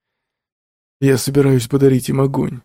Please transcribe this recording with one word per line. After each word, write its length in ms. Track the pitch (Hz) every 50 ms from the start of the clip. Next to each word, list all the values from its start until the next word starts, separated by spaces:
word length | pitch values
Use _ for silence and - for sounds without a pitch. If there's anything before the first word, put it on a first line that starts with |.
| _ _ _ _ _ _ _ _ _ _ _ _ _ _ _ _ _ _ _ -
Я 160 | 139 139 135
собираюсь 500 | 127 - 139 135 143 139 139 135 127 117
подарить 440 | - - 139 139 139 135 127 - -
им 100 | 139 139
огонь. 400 | 135 139 139 139 - - - 123 -